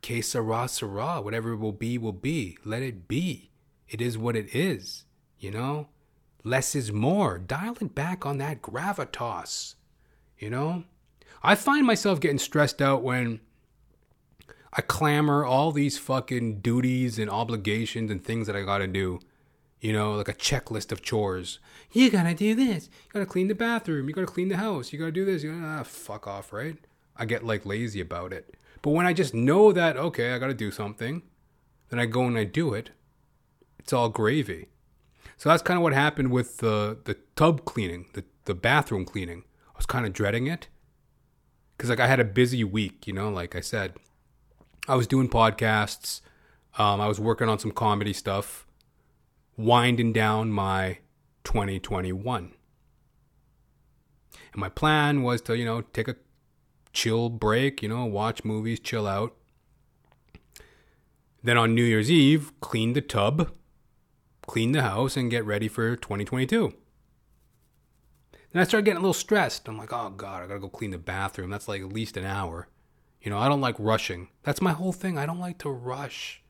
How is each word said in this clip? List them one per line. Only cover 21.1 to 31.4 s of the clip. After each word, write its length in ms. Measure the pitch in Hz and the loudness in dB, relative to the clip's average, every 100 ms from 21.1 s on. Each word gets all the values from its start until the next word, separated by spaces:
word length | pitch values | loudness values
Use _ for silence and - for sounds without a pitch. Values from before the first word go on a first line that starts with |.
| 113 104 92 92 - - - - | -2 -2 -4 -8 -12 -18 -20 -4
You 180 | 220 262 | 4 6
gotta 240 | 202 170 | 6 2
do 200 | 170 208 | 2 0
this. 360 | 220 262 180 - - - | 2 2 0 -6 -20 -10
You 60 | |
gotta 120 | 214 190 | -6 -4
clean 220 | 190 190 | 0 0
the 60 | |
bathroom. 540 | 214 233 233 226 156 135 | 0 0 -2 -2 -4 -2
You 60 | |
gotta 120 | 156 180 | -4 -4
clean 220 | - 185 | -2 -2
the 100 | 185 | 0
house. 340 | 220 175 117 | -2 -4 -6
You 60 | 143 | -8
gotta 120 | 165 | -4
do 140 | 165 | -2
this. 180 | 196 185 | 0 -2
You 120 | 151 | -4
gotta, 120 | 165 160 | -8 -8
ah, 160 | 156 | -8
fuck 420 | 123 - - 107 - | -10 -14 -12 -12 -10
off, 260 | 98 - | -10 -10
right? 240 | 104 143 156 _ _ _ - | -8 -8 -10 _ _ _ -8
I 80 | |
get, 200 | 117 120 | -4 -4
like, 200 | 117 107 | -2 -4
lazy 360 | 98 104 117 98 | -2 -4 -4 -6
about 320 | 82 87 90 | -6 -8 -8
it. 220 | 95 - - _ - | -10 -14 -20 _ -6
But 80 | 147 | 0
when 160 | 156 180 | 2 4
I 60 | |
just 220 | 170 156 | 2 0
know 380 | 113 123 175 214 | 2 4 8 8
that, 240 | 180 165 135 | 8 2 2
okay, 360 | 147 - 120 | -4 -2 -2
I 60 | 127 | 0
gotta 160 | 131 | -4
do 160 | 127 104 | -4 -6
something, 520 | - 104 107 117 160 - _ | -4 -8 -6 -6 -8 -12 _